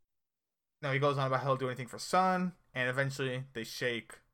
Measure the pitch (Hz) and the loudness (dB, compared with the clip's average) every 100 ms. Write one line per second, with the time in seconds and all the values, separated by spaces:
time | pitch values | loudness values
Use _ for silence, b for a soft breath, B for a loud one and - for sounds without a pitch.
0 | _ _ _ _ _ _ _ - 143 135 | _ _ _ _ _ _ _ -8 -2 2
1 | 143 139 135 127 139 131 127 123 120 - | 2 2 2 2 2 0 0 -4 -8 -8
2 | - 185 185 185 185 - _ 127 127 131 | 0 4 4 2 0 -4 _ -2 0 2
3 | 135 135 131 127 131 117 110 - 127 117 | 0 0 -2 -2 -6 -8 -8 -4 -2 -4
4 | - - _ | -8 -20 _